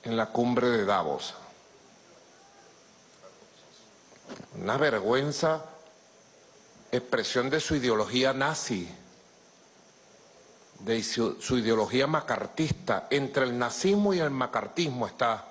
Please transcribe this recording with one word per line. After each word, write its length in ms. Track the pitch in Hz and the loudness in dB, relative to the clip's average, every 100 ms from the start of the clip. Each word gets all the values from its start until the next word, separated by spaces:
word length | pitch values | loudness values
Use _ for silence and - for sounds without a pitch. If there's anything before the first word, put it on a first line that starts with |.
| - | -2
en 120 | 113 | -2
la 80 | 110 | -2
cumbre 400 | - 120 123 123 | 0 2 4 4
de 160 | 117 | 2
Davos. 500 | 101 101 80 69 - - - - - - - - - - - - - - - - - - - - 95 - - - - - - - - - - - - - | 2 2 2 -2 -6 -12 -18 -20 -20 -20 -20 -20 -20 -20 -20 -20 -20 -20 -20 -20 -20 -20 -20 -20 -20 -20 -20 -20 -20 -20 -20 -20 -20 -20 -18 -18 -16 -10
Una 140 | 95 131 | -4 0
vergüenza, 880 | 147 110 98 127 143 143 160 156 156 - - - - - - - - - - - - | 2 0 2 2 0 0 0 0 -4 -18 -20 -20 -20 -20 -20 -20 -20 -20 -20 -20 -4
expresión 580 | 123 123 127 107 127 127 | -4 -2 -2 0 0 0
de 120 | 151 | 0
su 140 | - 151 | 0 0
ideología 580 | 123 110 107 123 131 | 2 2 2 2 2
nazi, 600 | 135 139 156 - 107 85 - - - - - - - - - - - - - - - - - - - | 2 0 -2 -2 -4 -6 -12 -20 -20 -20 -20 -20 -20 -20 -20 -20 -20 -20 -20 -20 -20 -20 -20 -20 -14
de 220 | 98 113 | -2 -2
su, 380 | 104 - 117 - | 0 0 0 -2
su 160 | - 127 | 0 0
ideología 480 | 110 113 104 127 139 | 2 2 2 2 2
macartista. 1000 | 147 - 117 107 - 160 - - 98 - | 0 0 -4 -4 -2 -2 0 0 -2 2
Entre 360 | 143 139 139 131 | 0 0 0 0
el 120 | 123 | 0
nazismo 560 | 123 - 185 202 202 | -2 0 2 4 4
y 60 | 185 | 2
el 100 | 151 | 2
macartismo 760 | 135 127 117 - - 165 123 107 | 0 0 -2 -4 -2 -2 -2 -4
está. 380 | - 120 110 - | 0 0 0 -6